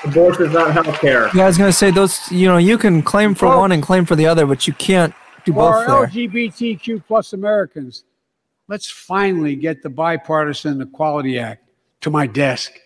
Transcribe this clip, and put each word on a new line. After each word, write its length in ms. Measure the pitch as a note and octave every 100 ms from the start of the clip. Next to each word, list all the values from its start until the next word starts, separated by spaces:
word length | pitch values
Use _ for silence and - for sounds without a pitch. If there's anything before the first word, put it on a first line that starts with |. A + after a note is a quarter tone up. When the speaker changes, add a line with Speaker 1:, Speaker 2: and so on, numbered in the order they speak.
Speaker 1:
Abortion 420 | D3 D3+ F3 F3 E3
is 60 |
not 180 | E3 D#3+
health 280 | D#3 D#3+ -
care. 300 | C#3+ B2+ A2+
Speaker 2:
Yeah, 100 | F#3
I 40 | F#3+
was 100 | F3
gonna 160 | G3
say 160 | F3 G3
those, 420 | F#3 G3 - -
you 160 | F3+ F#3
know, 100 | F3
you 200 | F3 A3+
can 240 | G#3+ E3
claim 320 | - G3+ G#3+
for 140 | G3 F#3+
Speaker 3:
Folks, 100 | C4
Speaker 2:
one 140 | G3
and 100 | E3+
claim 240 | C#3+ F#3 E3+
for 100 | D#3+
the 120 | D#3
other, 180 | E3 C#3+
but 220 | C3+ -
you 60 |
can't 400 | D3 - F#3+ E3 - - -
do 80 | -
Speaker 3:
for 40 | F3
Speaker 2:
both 140 | A3+
Speaker 3:
our 140 | A3 A#3
Speaker 2:
there. 80 | B3+
Speaker 3:
L 40 | B3
G 200 | G#3 A#3+
B 220 | A3 A#3
T 240 | - A#3 G3+
Q 240 | - A3 -
plus 280 | A3 -
Americans, 720 | G3 G3+ G#3+ F#3+ D#3 B2+ A#2+ _ _ _ _ _ _ _
let's 200 | G3+ -
finally 680 | - - F#3 G3 F3+ D3+ C3+
get 260 | D#3 D#3+
the 80 | D#3
bipartisan 920 | B2+ D#3+ E3 - D#3 D3+ C#3+ D#3 C#3
Equality 600 | C3 - D#3 D3 C3 B2
Act 240 | A#2 A2 _ _ _ _
to 100 | -
my 160 | D3+ C#3
desk. 460 | A#2+ C#3 A#2+ - _